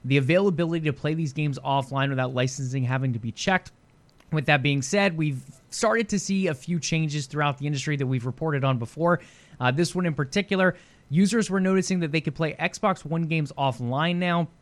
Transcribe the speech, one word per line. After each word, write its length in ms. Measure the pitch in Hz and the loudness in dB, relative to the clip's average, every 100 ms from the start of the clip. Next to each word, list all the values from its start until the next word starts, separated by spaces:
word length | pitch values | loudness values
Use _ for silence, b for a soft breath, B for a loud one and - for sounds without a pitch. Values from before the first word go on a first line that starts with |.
the 120 | 127 139 | 2 2
availability 680 | 131 175 202 165 170 170 156 | 4 4 4 0 -2 0 -2
to 60 | |
play 200 | 131 151 | -2 -2
these 220 | 160 156 | -2 -2
games 240 | 131 151 131 | -2 -2 -2
offline 460 | 139 139 135 135 139 | 0 -2 0 -2 0
without 240 | 131 127 | 0 -2
licensing 520 | 127 131 139 131 135 | 0 -2 -2 -6 -2
having 280 | 123 131 131 | -2 0 -2
to 60 | 117 | -2
be 120 | 117 | -6
checked. 420 | - - 185 - _ _ _ _ _ - | -4 0 0 -2 _ _ _ _ _ -4
With 140 | 156 156 | -2 2
that 160 | 147 | 2
being 180 | 139 139 | 4 0
said, 380 | 131 202 196 160 | 0 2 2 2
we've 240 | 151 131 - - _ | -2 -2 -10 -20 _
started 380 | - 220 226 220 | -2 0 2 0
to 80 | 208 | -2
see 280 | - 196 185 | 0 0 0
a 80 | |
few 240 | 143 - 170 | -4 -4 -4
changes 480 | - 160 156 147 131 | 0 0 0 -4 -4
throughout 320 | 147 147 135 | -2 -2 0
the 80 | 143 | -4
industry 300 | 143 151 147 | -4 -2 -2
that 100 | 131 | 0
we've 180 | 127 | -2
reported 400 | 123 127 160 143 | -4 -4 -2 0
on 140 | 135 127 | 0 0
before. 420 | 117 - 170 170 B B B B | -4 -2 0 0 B B B B
Uh, 100 | 127 | 0
this 240 | 135 170 | 2 0
one 120 | 180 175 | 0 -2
in 80 | |
particular, 600 | 147 135 202 202 190 185 175 B B B | -2 -2 -2 0 2 2 2 B B B
users 400 | 240 196 226 202 | 4 4 4 2
were 100 | 190 | 0
noticing 400 | 190 190 180 185 | 2 2 2 0
that 100 | 160 | 0
they 100 | 156 | 0
could 120 | 151 | -2
play 200 | 139 160 | -2 -4
Xbox 500 | - 165 - 214 185 | -2 -4 0 -2 -2
One 180 | 147 165 | -2 -2
games 300 | 160 160 143 - | 0 0 -2 0
offline 580 | 139 123 120 135 165 175 | -2 0 -4 0 0 0
now. 320 | 180 170 165 _ | 0 0 -2 _